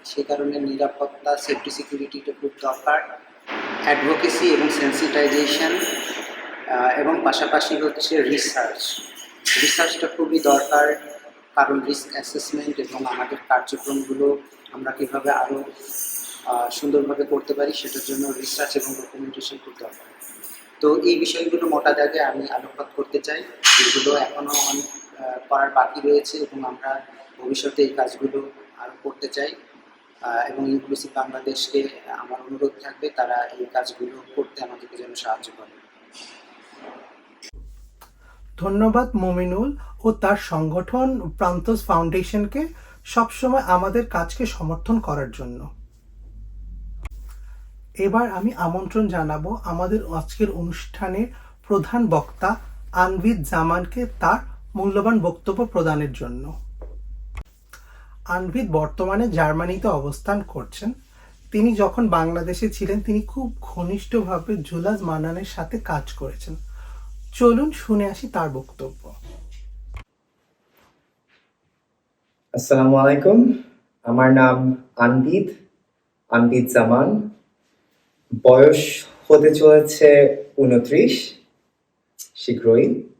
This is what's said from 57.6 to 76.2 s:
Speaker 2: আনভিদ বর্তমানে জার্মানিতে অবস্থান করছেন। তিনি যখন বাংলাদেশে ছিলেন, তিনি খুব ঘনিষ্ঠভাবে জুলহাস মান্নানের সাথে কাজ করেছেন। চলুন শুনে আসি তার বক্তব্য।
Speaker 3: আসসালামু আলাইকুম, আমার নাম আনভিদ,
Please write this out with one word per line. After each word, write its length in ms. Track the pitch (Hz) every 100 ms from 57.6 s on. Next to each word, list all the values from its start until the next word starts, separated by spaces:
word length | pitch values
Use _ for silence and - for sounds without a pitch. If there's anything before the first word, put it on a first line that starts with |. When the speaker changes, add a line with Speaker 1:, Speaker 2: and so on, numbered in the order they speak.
| _ - - - - - -
Speaker 2:
আনভিদ 460 | 180 185 240 226
বর্তমানে 580 | 156 151 - 185 202 240
জার্মানিতে 580 | 165 151 156 175 190 220
অবস্থান 540 | 156 139 143 - 208
করছেন। 520 | 196 - - - 208 254 _ - - - -
তিনি 240 | 214 226 208
যখন 340 | 196 - 226
বাংলাদেশে 600 | 170 160 170 165 180 220
ছিলেন, 320 | - 196 208
তিনি 200 | 208 214
খুব 360 | 214 269 247 -
ঘনিষ্ঠভাবে 960 | - - 175 202 - 240 185 180 165 208
জুলহাস 440 | 147 165 180 214
মান্নানের 440 | 180 160 160 170 202
সাথে 340 | - 165 233
কাজ 340 | - 151 -
করেছেন। 420 | - 135 - - 151 - - - - - - -
চলুন 380 | - 240 233 302
শুনে 400 | - - 208 196
আসি 160 | 202 247
তার 220 | 180 160
বক্তব্য। 640 | 131 135 - 131 - - - - - - - - - - - - _ _ _ _ _ _ _ _ _ _ _ _ _ _ _ _ _ _ _ _ _ _ _ _ 127
Speaker 3:
আসসালামু 420 | - 135 131 135
আলাইকুম, 560 | 139 143 185 226 247 - - _ _ _
আমার 300 | 117 120 127
নাম 500 | 131 127 127 131 127 - -
আনভিদ, 560 | 120 131 - 185 - - _ _ _ _ _ _